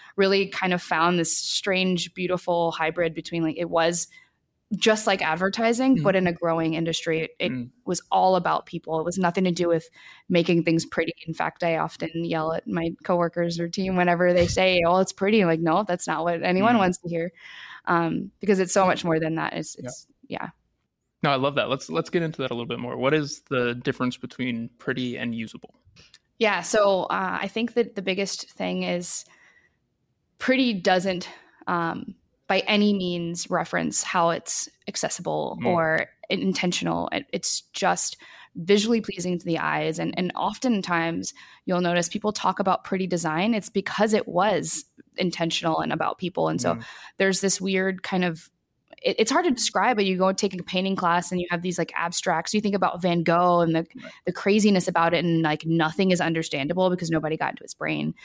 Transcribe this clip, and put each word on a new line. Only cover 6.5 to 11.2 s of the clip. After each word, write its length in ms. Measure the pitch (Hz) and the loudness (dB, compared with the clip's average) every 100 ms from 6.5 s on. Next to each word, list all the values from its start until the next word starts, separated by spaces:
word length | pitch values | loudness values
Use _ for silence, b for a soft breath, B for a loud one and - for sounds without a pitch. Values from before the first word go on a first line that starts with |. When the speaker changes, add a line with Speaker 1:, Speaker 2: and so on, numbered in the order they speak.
| 165 160 | 0 0
Speaker 1:
industry. 460 | 160 165 160 - 160 | 0 -2 -2 -2 -2
It, 100 | 160 - | -2 -4
it 140 | 180 | -4
Speaker 2:
Mm. 180 | 127 120 _ | -4 -8 _
Speaker 1:
was 180 | - 180 - | -6 -6 -2
all 240 | 185 185 | 2 4
about 320 | 185 170 160 - | 4 2 -2 -4
people. 320 | 165 - 160 | -12 -6 -4
It 60 | |
was 120 | 160 185 | -2 0
nothing 280 | 180 175 | 0 2
to 80 | 185 | 0
do 160 | 175 175 | 2 2
with 200 | 165 - B B B B | 2 0 B B B B
making 360 | 180 175 170 | 2 4 4
things 200 | 165 165 | 4 2
pretty. 280 | - - 165 - | 0 -4 -4 -4